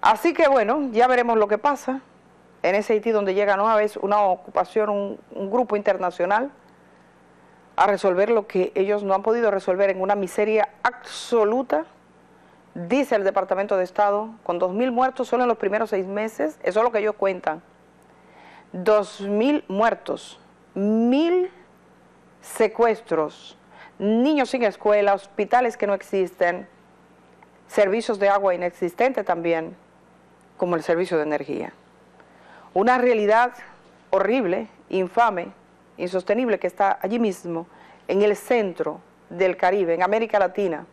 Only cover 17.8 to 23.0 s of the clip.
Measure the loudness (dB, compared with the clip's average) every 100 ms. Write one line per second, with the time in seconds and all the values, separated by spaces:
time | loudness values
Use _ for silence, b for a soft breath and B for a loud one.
17.8 | _ _ _ B B B B B B -6
18.8 | 2 2 2 -8 -4 0 2 0 -2 0
19.8 | 0 0 -6 -10 -10 -20 -20 _ _ -4
20.8 | 0 2 2 2 2 0 -2 -8 -20 _
21.8 | _ _ _ _ _ _ -18 -2 -2 2
22.8 | 0 0